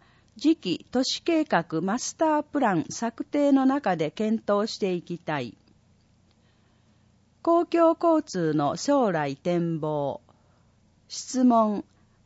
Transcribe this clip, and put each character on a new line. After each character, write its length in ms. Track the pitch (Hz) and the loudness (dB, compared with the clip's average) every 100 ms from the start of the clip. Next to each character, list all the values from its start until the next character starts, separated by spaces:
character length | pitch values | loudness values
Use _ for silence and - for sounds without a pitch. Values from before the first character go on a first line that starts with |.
| _ _ _ - | _ _ _ -4
次 180 | 294 330 | 0 0
期 300 | 185 165 - | -2 -6 -4
都 120 | 247 | -4
市 200 | 262 - | -2 -4
計 220 | - 330 302 | -2 0 2
画 360 | 185 165 160 | -2 0 -4
マ 160 | 190 233 | -2 -4
ス 180 | - - | -6 -2
タ 240 | 320 302 | 0 0
ー 40 | |
プ 160 | 294 294 | -2 -2
ラ 160 | 240 175 | 0 0
ン 100 | - | -4
策 360 | - 233 - 285 | -6 -8 -8 -6
定 260 | 294 285 | 0 2
の 140 | 269 262 | 4 2
中 300 | 277 214 170 | 0 -2 -2
で 160 | 156 | -2
検 320 | - 214 220 - | -2 -2 -2 0
討 240 | 202 220 | 0 -2
し 80 | - | -4
て 160 | 196 | -4
い 80 | 180 | -4
き 160 | - 175 | -6 -12
た 220 | - 151 | -6 -6
い。 180 | 120 - _ _ _ _ _ _ _ _ _ _ _ _ _ _ _ _ _ _ | -6 -12 _ _ _ _ _ _ _ _ _ _ _ _ _ _ _ _ _ _
公 240 | - 339 330 | 2 2 2
共 320 | 339 330 330 | 4 4 4
交 240 | 339 320 | 2 2
通 300 | - 185 160 | 0 -2 0
の 220 | 151 143 - | 0 0 -2
将 340 | - 285 226 | 0 2 2
来 240 | 165 143 139 | 0 -2 -4
展 440 | 175 175 170 160 | -2 0 0 -2
望。 420 | 151 151 139 110 _ _ _ _ _ _ _ _ - | -4 -4 -4 -6 _ _ _ _ _ _ _ _ -18
質 360 | - - 254 | -16 -6 2
問。 420 | 254 233 214 202 - _ _ _ | 4 4 2 -2 -8 _ _ _